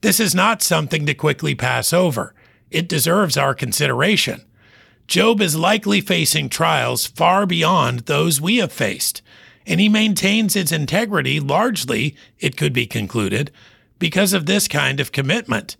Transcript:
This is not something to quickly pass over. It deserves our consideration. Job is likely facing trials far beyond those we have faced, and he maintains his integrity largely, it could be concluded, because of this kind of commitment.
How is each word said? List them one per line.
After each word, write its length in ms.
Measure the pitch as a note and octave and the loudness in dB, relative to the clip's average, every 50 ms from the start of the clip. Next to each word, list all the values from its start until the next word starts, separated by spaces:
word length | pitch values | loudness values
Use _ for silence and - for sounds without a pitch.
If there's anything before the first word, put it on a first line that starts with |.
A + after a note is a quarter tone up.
This 180 | - G#3+ G3 - | 0 0 2 2
is 140 | A3+ F#3 D3+ | 0 2 2
not 260 | F3+ F#3 G#3+ A3+ - | 2 2 2 2 0
something 460 | - - F3 D#3+ D#3 C3+ E3 D#3 D3 D3 | 0 0 0 0 0 0 -2 -2 -2 -2
to 60 | C#3+ | -4
quickly 400 | - - D3+ C#3+ - D#3+ D3+ C#3 | 0 0 -2 -2 0 -4 -6 -4
pass 360 | - B2 B2+ B2 A#2+ - - | -2 -2 0 0 0 -2 0
over. 440 | - F3 F#3 F3 C3 A2+ - - _ _ _ _ _ _ _ _ | 2 2 2 2 0 -2 -6 -8 _ _ _ _ _ _ _ _
It 180 | - - E3+ E3+ | -4 -4 -4 -2
deserves 480 | D#3+ D3+ B2 D#3+ E3+ G3+ G#3 E3+ C3+ | -2 -2 0 2 2 2 2 2 2
our 200 | D3 C#3 C#3 C3 | 0 0 0 0
consideration. 880 | - - A#2+ G2+ - D3 C#3 B2+ A#2+ C#3+ G3 A3 D#3+ - - - - - _ _ _ _ _ _ - - _ _ _ _ - | -2 -4 -4 -2 0 0 0 0 2 2 2 2 2 0 -2 -4 -8 -12 _ _ _ _ _ _ -20 -20 _ _ _ _ -4
Job 340 | - F3+ G3 A3+ A#3 G#3 | 0 2 4 4 4 2
is 140 | G#3+ F3 D3 | 0 0 0
likely 460 | D#3+ D#3+ F#3 G#3+ A3 G#3+ G3+ G3+ G3 | 0 2 2 0 0 0 0 0 0
facing 480 | G3+ - F#3+ E3+ D#3+ - - D#3+ D3 B2+ | 0 0 0 0 0 0 0 -2 -2 -4
trials 580 | - - D#3+ E3 D#3+ C#3+ A#2+ A#2+ B2 A#2+ - - | -2 0 0 2 2 2 0 0 -2 -4 -4 -6
far 400 | - - C4 - F#3 G3 G#3 F#3 | -2 0 2 4 4 4 2 0
beyond 540 | F3 E3+ D#3+ D#3+ F#3+ F3 C3 B2 B2 B2 | 0 0 2 2 2 2 2 0 -2 -4
those 380 | A#2+ - D3+ C#3+ D#3+ E3+ D#3+ C#3 | -4 -2 0 0 2 0 0 0
we 180 | D3+ F3 A#3 B3 | 0 0 2 2
have 140 | G3+ - | 0 -2
faced, 520 | - - B2 G2+ F#2+ - - - - - _ _ - - - - - _ _ | -2 -2 -2 -2 -2 -4 -6 -6 -6 -8 _ _ -20 -20 -20 -20 -20 _ _
and 140 | - E3+ E3 | -2 0 2
he 100 | G3+ G#3+ | 4 4
maintains 640 | G#3 G#3+ G#3+ G#3+ G3+ - - F#3+ G3+ A3 A3 G3 - | 4 4 2 2 0 0 0 2 2 2 0 0 0
his 180 | G3+ F3 D3+ | 0 0 0
integrity 680 | E3 D#3 D3 B2+ D3+ G3 A#3 G#3+ G#3 E3+ C3+ C3 C#3 D#3 | -2 -2 -2 0 0 0 0 0 -2 -2 0 0 -2 -2
largely, 760 | C#3+ C3+ C#3+ F3 A3 C4 A#3 D#3 C3 B2 A#3+ G3+ B2 D3 - - - - _ _ | 0 0 0 2 2 0 0 -4 -4 -2 -2 -2 -2 -2 -4 -8 -20 -20 _ _
it 180 | - D3+ C3 - | -4 -4 -2 0
could 160 | D3+ D3 B2+ | -2 0 0
be 120 | B2 A#2+ | -2 -4
concluded, 640 | - - A#2 G#2 F2+ - A#2 G#2 - G2+ A2+ C#3+ C#3+ _ - - - _ _ _ _ _ _ | -2 -4 -6 -6 -2 -2 -2 -2 0 0 -2 -4 -4 _ -20 -20 -20 _ _ _ _ _ _
because 360 | F3 E3+ - F#3 G3+ F#3+ G3 | -4 0 2 2 2 2 2
of 120 | F#3+ D#3 | 0 0
this 220 | D3+ F#3+ G#3 - - | 2 0 0 0 0
kind 320 | - D3 C#3+ C3 C3+ C#3 | 0 0 0 0 0 -2
of 120 | C#3 - | -4 -4
commitment. 680 | - - C#3 C3 E3+ A#3+ A#3 - A2+ G#2 F#2+ - - _ | -2 -4 0 0 0 -2 -2 -2 -4 -4 -4 -8 -18 _